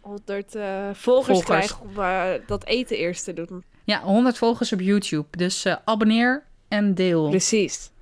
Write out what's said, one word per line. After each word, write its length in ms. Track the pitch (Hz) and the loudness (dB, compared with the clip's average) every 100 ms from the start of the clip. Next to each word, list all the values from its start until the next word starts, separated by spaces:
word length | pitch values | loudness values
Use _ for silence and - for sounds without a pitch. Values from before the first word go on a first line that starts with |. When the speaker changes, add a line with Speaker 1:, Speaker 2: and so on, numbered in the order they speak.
Speaker 1:
honderd, 540 | 208 202 208 202 202 220 | -12 -14 -8 -8 -8 -8
eh, 100 | 202 190 202 | -6 -6 -6
volgers 340 | 196 - 254 269 185 | -4 4 4 6 2
Speaker 2:
Volgers. 40 | |
Speaker 1:
krijgen 340 | 170 190 202 - | 4 2 2 -6
om, 180 | 208 196 | -12 -4
eh, 200 | 185 190 185 160 - | -2 0 -2 -4 -4
dat 180 | 202 - | -8 -2
eten 320 | 240 247 - | -2 -2 -4
eerst 260 | 170 175 | -4 -4
te 100 | - | -10
doen. 300 | 170 170 180 - _ | -10 -10 -12 -16 _
Speaker 2:
Ja, 180 | - 208 | -4 -4
honderd 360 | 170 208 254 247 | 2 4 4 2
volgers 360 | 233 233 233 | 0 0 -2
op 60 | 196 | 0
YouTube. 580 | 185 202 - 156 147 170 | 2 2 0 -4 -6 -4
Dus, 280 | 180 - 190 | -4 -2 -2
eh, 100 | 170 - | -2 -2
abonneer 580 | 220 220 226 247 269 - - _ | 2 4 4 2 0 -6 -20 _
en 280 | 208 202 185 | 0 0 2
deel. 340 | 185 165 156 | 2 2 2
Speaker 1:
Precies. 600 | 180 - 220 185 - - _ | 2 2 2 0 -4 -14 _